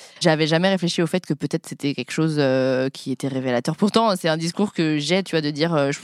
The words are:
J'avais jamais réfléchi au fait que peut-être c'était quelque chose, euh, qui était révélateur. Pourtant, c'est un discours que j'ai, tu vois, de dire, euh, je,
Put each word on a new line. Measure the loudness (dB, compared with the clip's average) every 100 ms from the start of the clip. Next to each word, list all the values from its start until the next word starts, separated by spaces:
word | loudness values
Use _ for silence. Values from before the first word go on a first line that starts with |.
| -20 0
J'avais | 2 4 2
jamais | 2 2
réfléchi | 2 0 0
au | 0
fait | 0 -2
que |
peut-être | -4 -4 -4 -6
c'était | -6 -4
quelque | -4 -4
chose, | 0 0 2
euh, | 2 2 2 0 -2
qui | -4 -8
était | -6 -4
révélateur. | -4 -2 -2 -2 0
Pourtant, | 2 2 2 2
c'est | 0
un | 0
discours | -2 -2 -2
que | 0 0 0
j'ai, | 0 -2
tu | 0
vois, | -2
de | -2
dire, | 0 0
euh, | 2 0
je, | -2